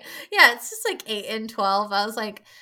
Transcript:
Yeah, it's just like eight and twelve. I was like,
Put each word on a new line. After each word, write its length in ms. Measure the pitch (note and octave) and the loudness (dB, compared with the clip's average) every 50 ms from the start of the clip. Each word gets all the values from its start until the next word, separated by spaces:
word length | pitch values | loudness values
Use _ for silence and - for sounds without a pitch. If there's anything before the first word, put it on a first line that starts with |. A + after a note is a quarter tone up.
| - - - - - - | -8 -16 -16 -16 -12 -2
Yeah, 220 | G#4 G4+ D#4+ A#3+ | 6 8 8 8
it's 180 | A#3+ B3 - - | 6 2 -6 -12
just 160 | A4 - - A4 | -10 -4 -4 -4
like 140 | F#4 B3+ - - | -4 -4 -6 -8
eight 160 | A3 G#3 F#3+ - | -8 -8 -6 -6
and 220 | A3 A3 A3 A3 | -6 -6 -8 -8
twelve. 400 | - - G3+ G3 G3 G3+ G#3 G#3 | -4 -2 0 2 2 2 0 0
I 140 | G3+ G3+ G#3 | 0 -2 -2
was 100 | A3 A3 | -2 -4
like, 280 | A#3+ A3 G#3 G#3 - - - - - | -6 -6 -6 -8 -14 -20 -20 -20 -20